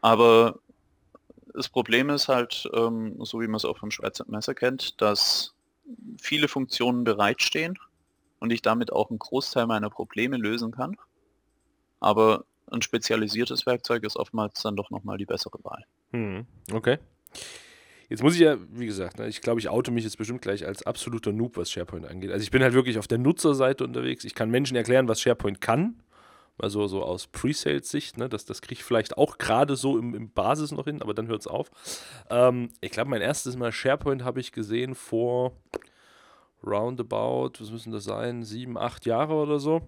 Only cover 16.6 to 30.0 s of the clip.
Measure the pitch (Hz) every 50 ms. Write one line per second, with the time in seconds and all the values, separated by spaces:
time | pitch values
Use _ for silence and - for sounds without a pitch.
16.6 | - - 110 113 - 120 123 - - _ _ _ _ - _ - - - - -
17.6 | - - - - - - - - - _ 110 107 120 151 170 170 165 156 147 107
18.6 | 90 - - 117 120 110 104 95 92 85 - 110 110 110 110 - - 117 117 117
19.6 | 104 - 101 117 123 - 120 117 110 110 - - 110 104 123 - - 95 101 101
20.6 | 85 76 101 - - - - - - 123 120 113 - 110 101 107 113 123 - -
21.6 | 87 - - 98 90 - - 85 - 69 80 92 92 98 92 101 107 101 - 131
22.6 | 131 127 120 131 123 127 113 110 101 - 117 117 123 139 170 - - 160 143 135
23.6 | 135 131 135 - 131 127 123 123 123 131 127 - - 110 - - 117 110 113 127
24.6 | 143 127 127 120 110 110 123 131 131 117 110 - - 131 117 - - 104 98 -
25.6 | - - 113 139 175 226 233 - - _ _ - - - - - _ _ _ _
26.6 | - 101 101 104 104 101 92 98 - - 90 90 - - - - - 120 151 -
27.6 | - 147 147 139 - - - 147 - - - - 117 127 110 107 - - - -
28.6 | - - 123 - - - 120 113 107 - - - 143 147 - - - - 113 117
29.6 | 143 143 139 127 127 135 131 113